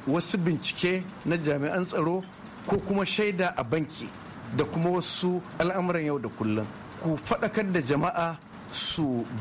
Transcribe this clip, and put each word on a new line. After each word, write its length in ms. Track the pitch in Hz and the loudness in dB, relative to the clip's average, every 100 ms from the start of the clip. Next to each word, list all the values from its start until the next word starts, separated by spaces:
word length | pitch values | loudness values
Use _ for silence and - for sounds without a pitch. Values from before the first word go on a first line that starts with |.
| - | 0
wasu 300 | 156 - 208 | 2 2 2
bincike 680 | 175 156 - - 175 185 185 - - | 2 2 0 0 2 0 -2 -6 0
na 100 | 170 | 2
jami'an 460 | 151 143 147 185 180 | 2 2 2 0 0
tsaro 380 | - 156 185 185 - - - - | 2 2 0 -4 -14 -16 -10 -2
ko 120 | 202 | 0
kuma 240 | 190 202 190 | 2 2 2
shaida 480 | - 208 185 175 - | 2 2 2 0 0
a 60 | |
banki 440 | 117 160 143 - 113 - - - 117 127 | 0 0 0 -6 -10 -12 -14 -14 -4 0
da 80 | |
kuma 260 | 147 165 175 | 0 2 2
wasu 520 | 180 165 - 180 180 - - | 2 0 0 0 0 -2 0
al'amuran 460 | 170 190 180 170 151 | 0 2 2 2 0
yau 120 | 143 | 0
da 120 | 113 | -2
kullum. 360 | - 110 110 104 - - - | -2 0 0 -2 -8 -14 -4
Ku 140 | 165 151 | 0 0
faɗakar 540 | - 240 214 220 202 | 0 0 2 0 2
da 80 | 175 | 2
jama'a 560 | 127 143 175 175 165 160 - - - | 2 2 2 0 -2 -4 -12 -16 -8
su 540 | - - - 147 120 110 110 | -4 -2 0 0 0 -2 0